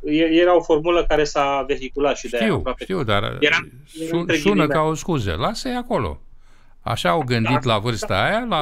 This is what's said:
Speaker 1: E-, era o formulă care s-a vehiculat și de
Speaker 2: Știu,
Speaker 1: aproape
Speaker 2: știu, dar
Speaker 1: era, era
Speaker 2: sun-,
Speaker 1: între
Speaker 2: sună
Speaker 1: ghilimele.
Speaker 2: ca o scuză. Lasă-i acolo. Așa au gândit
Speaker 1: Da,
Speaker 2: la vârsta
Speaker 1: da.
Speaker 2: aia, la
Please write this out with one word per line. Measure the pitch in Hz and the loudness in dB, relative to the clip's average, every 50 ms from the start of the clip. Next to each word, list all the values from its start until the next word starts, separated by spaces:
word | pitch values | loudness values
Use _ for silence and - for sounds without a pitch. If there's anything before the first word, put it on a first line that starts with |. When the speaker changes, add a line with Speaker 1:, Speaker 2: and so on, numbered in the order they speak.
| - | -6
Speaker 1:
E-, | 151 151 156 165 160 160 165 | -2 0 2 2 4 4 4
era | 175 180 180 | 4 6 4
o | 165 | 4
formulă | 165 - 165 151 151 175 175 170 156 - | 4 4 0 2 2 2 2 2 2 2
care | 160 151 151 | 2 2 2
s-a | 147 - 151 143 139 139 139 135 127 | 0 0 0 0 0 0 -2 -2 -2
vehiculat | 143 - 135 127 - 139 143 139 - - | -4 -4 -6 -8 -4 0 0 0 0 -2
și | - 120 | -4 -6
de | 113 120 | -2 0
Speaker 2:
Știu, | 113 110 - | 0 0 0
Speaker 1:
aproape | 104 - 127 123 - 123 | 0 -2 -4 -6 -6 -6
Speaker 2:
știu, | - 92 92 139 | -6 -4 -4 0
dar | 107 104 101 104 | 0 0 0 0
Speaker 1:
era, | 117 120 - | -2 -4 0
era | 147 147 160 170 165 - - - - - - 160 165 160 | 0 2 2 0 -2 -4 -16 -20 -20 -20 -12 -10 -8 -4
Speaker 2:
sun-, | 170 175 | -2 -2
Speaker 1:
între | 170 - 165 | 0 0 0
Speaker 2:
sună | 156 - 196 208 | 0 2 2 4
Speaker 1:
ghilimele. | 196 160 151 165 | 4 4 2 2
Speaker 2:
ca | 160 | 2
o | 156 156 156 | 2 0 0
scuză. | 151 - - 170 143 104 98 82 82 | -4 -4 -2 -2 -2 0 -2 -2 -2
Lasă-i | 127 180 226 - - 262 247 | -2 -4 -4 -4 -6 -6 -4
acolo. | 247 240 - 240 170 117 80 71 - - - - - - - - - - - - - | -6 -4 -4 -2 -2 -2 -2 -6 -8 -14 -20 -20 -20 -20 -20 -20 -20 -20 -20 -20 -12
Așa | - - 110 - - 180 | -6 -6 -4 -2 0 0
au | 170 170 143 | 0 0 0
gândit | 123 123 117 110 110 127 - | 0 0 2 2 2 2 0
Speaker 1:
Da, | 120 117 113 | 2 2 0
Speaker 2:
la | 104 | 0
vârsta | 98 123 117 101 - 123 | 0 -2 -4 -2 -2 -2
Speaker 1:
da. | 104 95 110 | 0 0 0
Speaker 2:
aia, | 147 190 226 247 240 | 2 0 -2 -2 -2
la | 196 156 | -2 0